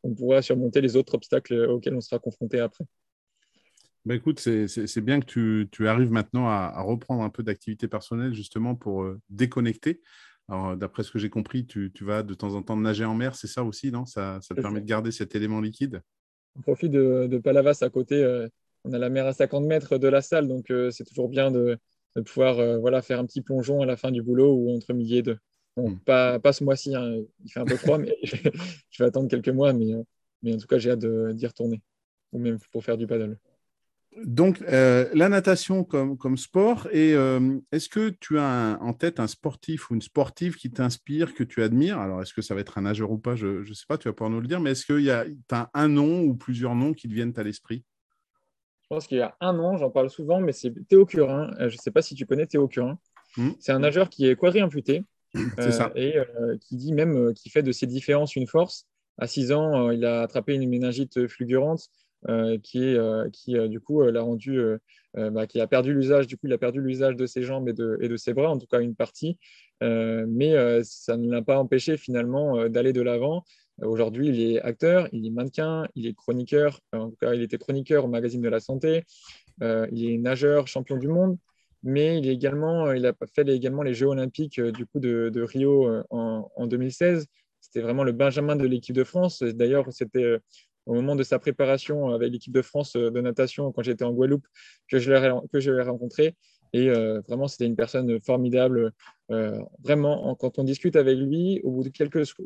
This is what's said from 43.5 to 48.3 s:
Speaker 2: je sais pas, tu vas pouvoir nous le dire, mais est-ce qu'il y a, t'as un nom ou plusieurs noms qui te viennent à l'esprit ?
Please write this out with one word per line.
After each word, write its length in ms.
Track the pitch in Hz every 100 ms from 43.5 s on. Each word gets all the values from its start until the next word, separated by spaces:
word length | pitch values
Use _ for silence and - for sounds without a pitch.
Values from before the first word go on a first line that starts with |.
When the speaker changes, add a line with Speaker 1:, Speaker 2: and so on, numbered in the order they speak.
| 98
Speaker 2:
je 100 | 101
sais 120 | 104 -
pas, 100 | 147
tu 100 | 120
vas 60 |
pouvoir 160 | 101 110
nous 120 | 113
le 60 | 120
dire, 120 | 175
mais 140 | 151
est-ce 120 | 131 -
qu'il 160 | 147
y 80 | 139
a, 160 | 120 113 143 -
t'as 240 | 120 117
un 140 | 139 151
nom 340 | 147 147 175
ou 140 | 160 123
plusieurs 400 | - 120 123 120
noms 180 | 139
qui 140 | 156 117
te 40 | 107
viennent 180 | 117 117
à 40 |
l'esprit ? 400 | 104 104 - 117 - _ _ _ _